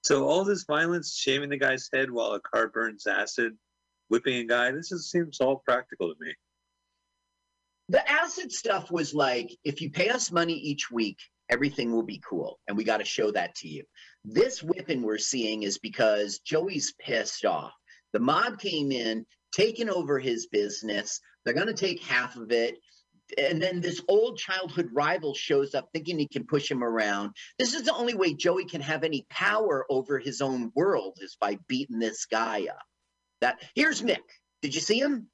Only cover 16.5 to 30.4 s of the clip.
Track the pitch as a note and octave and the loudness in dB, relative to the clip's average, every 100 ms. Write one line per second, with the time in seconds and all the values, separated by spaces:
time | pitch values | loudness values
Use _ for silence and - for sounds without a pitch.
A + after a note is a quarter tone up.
16.5 | D#3 F#3 D#3+ - - - A#2 G#2 - G2+ | 0 0 -4 -6 -8 -2 -2 -2 0 0
17.5 | D#2+ - - _ - _ A2 B2 D#3+ A3+ | 0 -4 -16 _ -20 _ 0 2 2 2
18.5 | G#3 G#3 D#3 C#3 B2+ A2+ A2 - _ _ | -2 -4 -2 0 0 0 -2 -6 _ _
19.5 | - G#3+ A3+ A3+ F3+ C#3+ C#3 B2+ A2+ - | 2 2 2 -2 0 2 0 2 -2 0
20.5 | G#2 G#2 - A2 G2+ G#2 - _ _ - | 0 0 -4 -4 -4 -4 -10 _ _ -2
21.5 | E3 G#3+ - F#3+ - - - B2 B2 A2 | 0 0 -2 -2 -4 -2 -2 -2 -8 0
22.5 | A#2 A#2 - _ _ _ _ _ - C#3 | 2 2 -2 _ _ _ _ _ 0 0
23.5 | E3 F#3 F3+ F3 - - G3+ A#3 - - | 2 0 0 -4 -2 4 4 4 0 -4
24.5 | F#3 F3+ C#3+ C3 B2 D3 F3+ D#3 C#3 - | -4 -2 -2 0 2 2 2 -2 -4 2
25.5 | C#3 C#3 C#3 - D#3+ D#3 E3 D3 C3+ - | 2 4 -2 -2 -6 -4 -2 -2 -2 0
26.5 | D3 C#3+ C3 A#2 A2+ G#2 G2+ G#2 - - | 0 0 0 0 2 2 0 -4 -10 -14
27.5 | - B3 D4 A3+ - A#3+ G#3+ F#3 C#3+ F3 | -2 -2 0 -2 0 -2 2 0 2 2
28.5 | F#3 F3 D#3 C#3 D#3 D#3+ C#3+ - - G3 | 2 -2 -8 -4 -2 0 -2 -6 -2 0
29.5 | G#3+ G#3 C#3 - C3 C3+ C#3 C#3+ A#2 | 2 2 0 2 0 0 -2 -2 -2